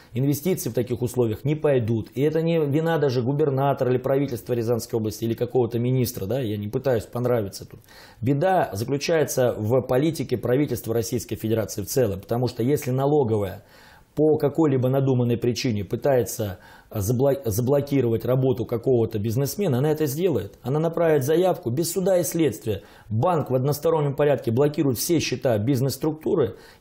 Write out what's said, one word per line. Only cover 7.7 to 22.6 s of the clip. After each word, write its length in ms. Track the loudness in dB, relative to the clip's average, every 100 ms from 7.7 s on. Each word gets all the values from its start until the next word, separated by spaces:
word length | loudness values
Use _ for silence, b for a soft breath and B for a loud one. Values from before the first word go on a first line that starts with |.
| -20 -20 B B B
Беда 480 | -2 0 2 2 0
заключается 800 | -4 -4 -2 0 0 2 2 2 0
в 240 | 0 0
политике 560 | 2 2 0 -2 -4 -4
правительства 560 | 0 0 0 -4 -2
Российской 420 | -2 -2 -4 -4 -6
Федерации 460 | -2 -2 -2 -6
в 60 | -4
целом, 320 | 0 0 -2
потому 280 | -4 -2 -2
что 140 | -2
если 300 | 0 0 -2
налоговая 720 | 0 2 2 2 0 -2 -8 -16 B B B B 2
по 220 | 2 4
какой-либо 520 | 2 2 2 2 2
надуманной 480 | 2 2 2 2 0
причине 460 | 0 0 -2 -2
пытается 760 | -4 -2 2 2 0 -4 -6 -8 B B B
забло-, 500 | -4 -2 2 2 0 -2
заблокировать 800 | -2 2 0 2 0 2 0 0
работу 380 | 2 2 0
какого-то 540 | -2 -2 2 2 2 -2
бизнесмена, 600 | -2 -2 -2 -2 0 0
она 120 | 0
это 140 | 0 -2
сделает. 540 | 0 0 0 -4 -8
Она 180 | -4 -2
направит 440 | 0 2 2 2
заявку 480 | 2 2 2 0 -2
без 200 | -2 -2
суда 280 | -2 2 2
и 40 |
следствия. 600 | 0 0 0 0